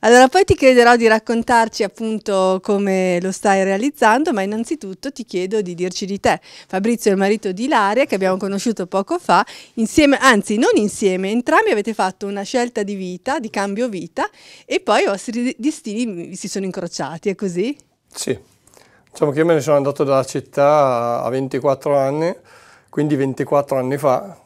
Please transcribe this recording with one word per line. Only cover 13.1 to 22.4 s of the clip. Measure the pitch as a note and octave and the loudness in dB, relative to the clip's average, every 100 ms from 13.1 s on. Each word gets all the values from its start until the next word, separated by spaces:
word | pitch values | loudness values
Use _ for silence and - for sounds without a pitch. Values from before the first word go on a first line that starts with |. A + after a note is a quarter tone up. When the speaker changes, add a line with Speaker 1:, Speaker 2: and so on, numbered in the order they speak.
| F3+ - D4+ | -10 -6 -6
Speaker 1:
di | A3 | -6
cambio | G#3+ G3+ G3 B3 | -6 -6 -4 -6
vita, | F#3+ E3+ - G#4 _ - - _ | -6 -10 -6 -6 _ -20 -20 _
e | D#4 | -6
poi | - A3+ | 0 0
i | F#4 | 0
vostri | G3 - A3+ A#3+ - | -4 -6 -6 -6 -4
destini | A#3+ D#4 - G#3+ A#3+ F3 E3+ | -6 -6 -10 -6 -6 -8 -12
si | F#3 G3 | -12 -10
sono | G3+ | -8
incrociati, | F#3+ F3+ F3 - C#3+ D#3+ G#3 | -8 -8 -10 -8 -8 -6 -6
è | F#3 | -4
così? | G3 F3 G#3+ C#4+ _ _ _ | -6 -4 -4 -6 _ _ _
Speaker 2:
Sì, | - - B2 - _ _ _ _ _ _ | -12 -8 -8 -10 _ _ _ _ _ _
diciamo | - D#3 | -4 -2
che | C#3 | 0
io | |
me | E3 | 2
ne | E3 | 2
sono | C3 D3 | 2 0
andato | C#3 C#3 | 0 -2
dalla | C#3+ C3+ | 0 0
città | C3+ C#3+ - - C#3+ D3+ C#3 B2 A#2+ A#2+ | 0 -6 -8 0 4 4 4 2 -2 -2
a | A#2+ | -2
ventiquattro | C3 C3+ C3+ C#3 C3+ - C#3+ | -4 -4 -2 -2 -2 0 0
anni, | C3+ D3 E3 F#3+ | 0 -2 -4 -6